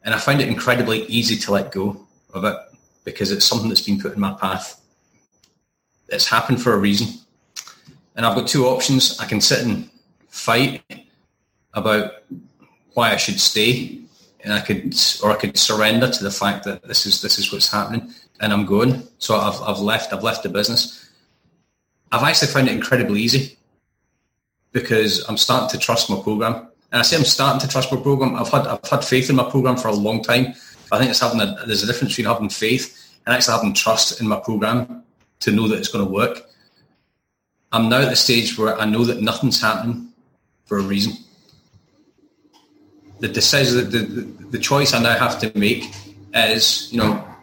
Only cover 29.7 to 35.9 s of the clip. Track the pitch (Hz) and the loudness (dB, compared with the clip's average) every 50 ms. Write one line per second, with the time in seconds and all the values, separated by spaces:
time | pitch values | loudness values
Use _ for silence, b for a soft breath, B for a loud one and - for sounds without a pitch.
29.7 | 123 120 - 113 104 104 101 107 113 117 113 - 120 123 127 131 B B B B | 0 0 0 -2 0 0 0 0 0 -2 0 2 2 2 2 0 B B B B
30.7 | B B B B 107 107 131 127 117 - - 117 117 113 104 98 101 - - 113 | B B B B 0 2 2 2 2 0 0 0 2 0 0 -2 -2 -6 -6 -4
31.7 | 107 98 98 107 - - 139 107 - - 117 101 - - 107 98 - - 110 110 | -2 -2 -2 -2 -2 -2 -2 -4 -2 -2 0 0 0 0 -2 -6 -4 -2 0 0
32.7 | 123 127 127 - - - - - _ _ _ - 120 127 - - 113 117 113 104 | 0 0 -2 -6 -12 -20 -20 -20 _ _ _ -2 0 2 2 2 2 2 0 0
33.7 | 101 98 - 110 110 - - - - - 117 107 107 107 - - 113 104 104 107 | 0 0 2 2 2 2 2 -2 -2 -4 -2 -2 -2 -2 -2 -4 -2 0 0 0
34.7 | 117 120 120 - - - - _ _ _ _ _ _ _ - - 104 107 113 110 | 0 0 -2 -4 -10 -18 -20 _ _ _ _ _ _ _ -2 2 2 2 2 2
35.7 | 107 98 - - | 0 -2 -4 -6